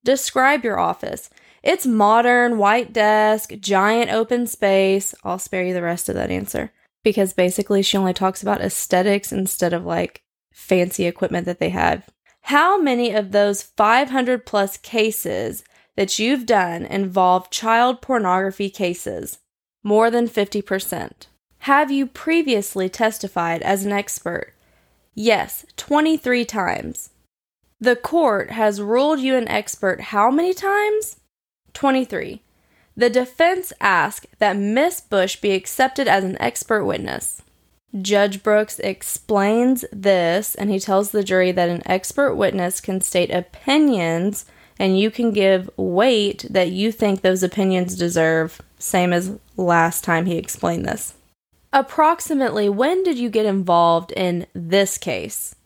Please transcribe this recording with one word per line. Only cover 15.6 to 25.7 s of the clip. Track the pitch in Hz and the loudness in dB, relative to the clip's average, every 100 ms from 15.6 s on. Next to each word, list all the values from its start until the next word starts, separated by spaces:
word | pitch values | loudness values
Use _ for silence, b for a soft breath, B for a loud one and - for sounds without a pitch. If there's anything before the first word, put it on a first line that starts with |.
| b b b - | b b b -4
that | 190 - | -2 0
you've | 220 277 | 0 0
done | 233 214 175 170 | 2 2 2 -4
involve | 175 196 196 190 185 185 - | -6 -4 -2 2 4 4 0
child | - 226 226 247 226 | -6 0 2 2 0
pornography | - 247 190 185 196 190 196 | -2 0 2 0 0 -4 -8
cases?" | - 180 180 - - - - _ _ _ _ | -4 -4 -4 -8 -10 -12 -16 _ _ _ _
"More | 208 214 226 | 2 4 4
than | 233 240 | 2 0
fifty | - 202 208 | 0 -2 -4
percent." | - 190 - 175 - - - _ _ _ | -4 -4 -4 -8 -10 -16 -20 _ _ _
"Have | - 277 294 | 2 2 4
you | 277 262 | 0 -2
previously | - - 330 302 220 202 196 190 | -4 0 0 2 0 -2 -4 -4
testified | - 226 220 196 - 170 165 | 0 -2 -2 -6 -4 -2 -2
as | - 196 196 | -2 -2 0
an | |
expert?" | 202 202 - 170 170 - _ _ _ _ _ _ | -4 -4 -8 -8 -8 -10 _ _ _ _ _ _
"Yes, | - 220 208 - - - | -2 2 2 0 -8 -16